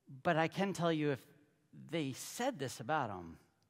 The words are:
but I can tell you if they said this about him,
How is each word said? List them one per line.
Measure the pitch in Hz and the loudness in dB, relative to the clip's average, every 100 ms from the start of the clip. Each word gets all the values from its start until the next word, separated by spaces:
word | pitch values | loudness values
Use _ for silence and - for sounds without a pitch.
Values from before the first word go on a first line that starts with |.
| - 131 | -20 -2
but | 175 156 | 2 4
I | 160 | 2
can | 160 196 | 2 0
tell | 165 170 | 2 2
you | 160 147 | 4 2
if | 135 - - _ _ _ 151 131 | 0 -6 -20 _ _ _ -18 -4
they | 165 139 | -2 -2
said | - - - 254 196 | -4 -8 -2 -2 0
this | 131 - | -4 -4
about | 113 156 117 | 0 2 0
him, | 92 82 80 _ _ | -4 -10 -14 _ _